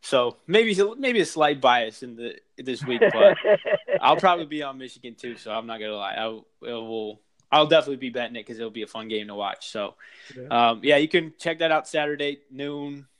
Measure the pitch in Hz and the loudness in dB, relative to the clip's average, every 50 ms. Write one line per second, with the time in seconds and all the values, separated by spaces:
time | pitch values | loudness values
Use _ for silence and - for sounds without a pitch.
0 | - - - 131 123 120 - _ _ - 170 220 226 226 202 180 202 208 226 262 | -6 0 2 2 2 2 -2 _ _ 0 2 2 4 4 2 2 0 0 0 -4
1 | 269 262 247 226 170 - - 160 151 147 151 139 131 127 123 123 117 110 107 - | -4 -2 0 0 0 0 0 0 2 2 2 4 4 4 4 4 2 -2 -6 -12
2 | 131 123 117 113 120 117 - - _ _ _ - 131 131 127 110 147 127 127 117 | -16 -14 -14 -12 -12 -12 -12 -14 _ _ _ -14 -8 -8 -8 -6 -4 -4 2 4
3 | 233 196 - 113 - - 160 - - - 208 190 - - 208 196 - - 190 - | 4 4 6 8 8 8 8 6 2 2 2 2 2 -2 -2 -2 -2 -2 -4 2
4 | - - 151 - - 190 180 175 165 143 151 151 147 139 135 131 131 123 - 120 | 4 4 4 6 4 2 2 2 -2 -8 -8 -8 -8 -8 -10 -12 -14 -16 -18 -18
5 | 117 123 117 _ - 123 117 110 - 117 107 113 113 113 113 110 107 107 107 101 | -18 -20 -18 _ -12 -12 -12 -12 -10 -8 -8 -8 -6 -8 -10 -8 -8 -8 -8 -6
6 | 101 98 101 - 110 113 113 110 - _ _ _ - - 120 113 113 113 113 113 | -6 -6 -6 -6 -6 -6 -8 -10 -16 _ _ _ -12 -10 -10 -10 -10 -8 -8 -8
7 | 107 107 104 104 _ _ _ _ _ _ - 151 156 147 165 160 147 139 139 123 | -8 -8 -12 _ _ _ _ _ _ _ 4 4 6 6 4 4 4 2 -6 -6
8 | 131 127 117 123 120 113 120 117 107 - 120 110 117 113 107 113 107 101 - 113 | -8 -8 -6 -6 -8 -8 -8 -12 -14 -14 -12 -12 -12 -12 -10 -10 -12 -10 -10 -14
9 | 110 110 110 107 104 104 101 101 101 98 95 - - - - 110 101 - - _ | -10 -6 -6 -6 -6 -8 -10 -8 -6 -6 -8 -10 -14 -12 -8 -8 -8 -8 -10 _
10 | - - - - - - - 131 127 147 131 120 120 117 117 107 - 139 147 143 | -20 -20 -20 -20 -20 -20 -18 -18 -10 -2 2 4 4 4 2 2 2 4 4 4
11 | 151 156 156 175 165 160 151 _ - 170 165 156 165 165 156 156 151 - - 156 | 4 2 2 0 0 0 -14 _ -6 -6 -2 0 0 2 2 0 0 -2 -2 -2
12 | 147 147 147 139 143 143 143 143 _ _ 131 135 143 143 147 143 143 143 143 143 | -2 -2 -2 -4 -4 -4 -6 -6 _ _ -12 -10 -8 -8 -8 -8 -8 -10 -12 -14
13 | 139 _ _ | -16 _ _